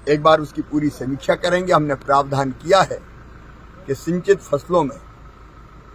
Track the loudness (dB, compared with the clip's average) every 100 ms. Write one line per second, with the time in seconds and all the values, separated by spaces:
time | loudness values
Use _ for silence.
0 | -2 0 4 2 0 -10 -6 -2 -2 -4
1 | -6 -4 -2 -2 0 -2 2 2 2 -4
2 | 0 0 0 -2 -2 -4 2 2 2 -4
3 | -14 -20 -20 -20 -20 -20 -20 -12 -8 -6
4 | -4 -2 0 0 0 -6 0 0 0 -6
5 | -20 -20 -20 -20 -20 -20 -20 -20 -18